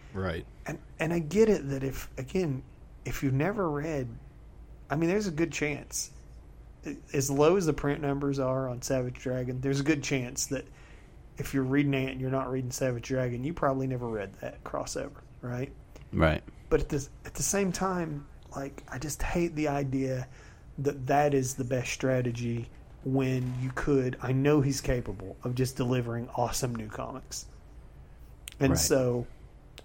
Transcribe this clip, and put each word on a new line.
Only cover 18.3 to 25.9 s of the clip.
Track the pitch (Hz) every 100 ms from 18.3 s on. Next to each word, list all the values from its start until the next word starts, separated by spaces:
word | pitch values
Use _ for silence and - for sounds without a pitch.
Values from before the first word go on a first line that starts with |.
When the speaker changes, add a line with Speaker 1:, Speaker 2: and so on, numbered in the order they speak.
| - - -
Speaker 2:
like, | 139 - -
I | 131
just | 147 -
hate | - 180 170
the | 151 151
idea | 143 139 135 131 127 127 - - - - -
that | 139 139 127
that | 143 147
is | 139 131
the | -
best | 120 131 120
strategy | - 135 127 123 117 120 117 117 - - -
when | 135 131 131 131 127 127
you | 131
could, | - - 139 127 123
I | 123
know | 131 143 151
he's | 139 135
capable | - 127 113 98 95 -
of | 123
just | 123 127 -
delivering | 123